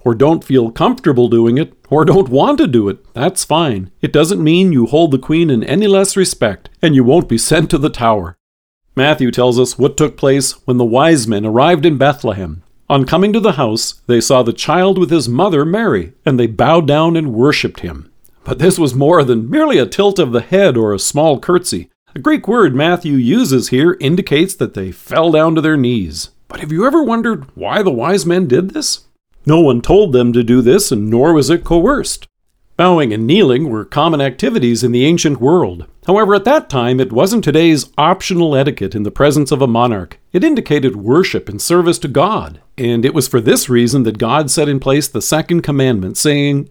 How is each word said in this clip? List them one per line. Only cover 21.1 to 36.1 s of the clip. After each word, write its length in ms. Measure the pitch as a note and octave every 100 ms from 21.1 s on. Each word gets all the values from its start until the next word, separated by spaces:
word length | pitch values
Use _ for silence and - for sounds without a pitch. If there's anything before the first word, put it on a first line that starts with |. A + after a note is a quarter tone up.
| D3 D#3+ C3+
curtsy. 480 | - F3 - F#2 D#2+ _ _
The 60 | -
Greek 260 | C3+ D4+ -
word 300 | A#3 F3+ B2+
Matthew 400 | D#3+ F3 D#3+ C#3
uses 540 | A#2+ G#3+ A#3+ C3 -
here 260 | B2+ E3 -
indicates 560 | C#3 F3 F#3+ D3 F#3+
that 200 | - A2+
they 180 | - F#2+
fell 400 | F2 - D3 E3
down 240 | D#3 D#3+ D#3
to 40 |
their 160 | D#3 D#3
knees. 520 | B2 A#2+ F2 D#2 - _ _
But 140 | -
have 100 | D3+
you 160 | D#3+ B3
ever 160 | D#4+
wondered 440 | C4 A#3 A#3 G3 C#3 -
why 260 | E2+ E3
the 80 | F#3+
wise 340 | B2 D3 G3
men 220 | E3 F3 E3+
did 240 | B2+ F#3
this? 300 | D#4 - - - _ _ _
No 140 | - D#3
one 220 | D3+ A#2+
told 320 | - F#3 G#3
them 200 | B2 B2
to 120 | A#2+
do 180 | A#2 B2
this, 300 | A#2 F#3 -
and 180 | A#2+ G#2+
nor 220 | A2+ D3+
was 180 | D#3+ C3
it 140 | E3+
coerced. 640 | - E3+ F#3+ C#4 - - - _ _ _ _ -
Bowing 360 | F3+ F3 C3+
and 140 | G#2+ A2+
kneeling 440 | F#3 D#3+ B2 D#3+
were 160 | A2 G2+
common 340 | C#3+ D#3+ D#3
activities 640 | C#3 C3 B3 A3+ B2 A2+
in 80 | B2
the 140 | A#2+ C#3
ancient 340 | E3+ D#3+ C3
world. 460 | A#2+ F3+ A2+ F2 - _
However, 280 | -